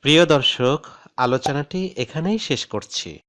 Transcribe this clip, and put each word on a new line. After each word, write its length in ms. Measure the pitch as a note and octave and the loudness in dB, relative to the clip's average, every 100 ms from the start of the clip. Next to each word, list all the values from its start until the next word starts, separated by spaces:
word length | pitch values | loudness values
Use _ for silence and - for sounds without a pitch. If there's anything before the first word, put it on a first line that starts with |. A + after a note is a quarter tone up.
প্রিয় 200 | C#3 D#3 E3+ | 4 4 6
দর্শক, 540 | D3 B2+ - B2 D3+ - - - - | 4 2 0 0 0 -6 -20 -16 -2
আলোচনাটি 640 | B2+ C3 D3 C#3 D3 F#3 F#3 - | 0 0 -2 -4 -4 -6 -6 -6
এখানেই 420 | B2 D#3 E3+ G#3+ | -6 -4 -4 -4
শেষ 220 | - C3 - | -2 -6 -4
করছি। 440 | G#2 - - F2 D2+ | -10 -8 -12 -12 -16